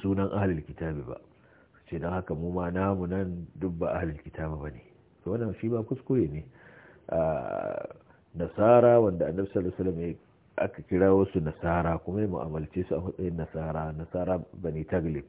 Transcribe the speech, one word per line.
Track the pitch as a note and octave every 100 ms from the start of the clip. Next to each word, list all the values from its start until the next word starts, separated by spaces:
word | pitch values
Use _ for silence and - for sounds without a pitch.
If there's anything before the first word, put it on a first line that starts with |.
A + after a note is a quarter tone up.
sunan | G2 G2 G2
ahlul | G2+ G2 D#2+ -
kitabi | - D#2+ D2 B1
ba. | - - _ _ _ _ _ -
Ce | E2+
don | E2+
haka | F#2 -
mu | D2+ F2
ma | F2+ F2
namu | F2+ G2 F#2+ F2
nan | F#2+ F#2 F2 E2
duk | - F#2 E2
ba | E2+ F2+
ahlul | E2+ D2 -
kitabi | - D#2 D2+
ba | D2
ne. | A#1+ - _ _ _
To | F2
wannan | A#2 A2+ -
shi | A2+
ma | A#2
kuskure | G#2+ B2+ - C3 E2
ne. | D2+ - - - - - - -
A, | E2 D#2+ D2 A1 G1+ G1+ G1+ - - - - _ E2
Nasara | E2+ - A2 A#2+ A#2+ A#2+
wanda | G#2+ F2 D#2+
Annabi | F2 G2
sallallahu | G#2 F2+
alaihi | -
wasallam | F#2 E2
ya, | E2+ D#2+ _ _ _ -
aka | F#2+ -
kira | - F2+ F#2+
wasu | F#2+ F#2+ F2+
Nasara | D#2 - E2+ F2 E2 E2
kuma | - G2+
ya | G#2
mu'amalce | F2 D#2 D#2 D#2 F2+ F#2
su | D#2
a |
matsayin | F2+ - F2+ E2
Nasara, | D#2 D#2+ D#2+ D#2 D#2
Nasara | D#2 E2 F2+ F2+ F2+ -
Bani | - E2+ D#2 D2+
Taglib. | F2+ D#2+ C#2+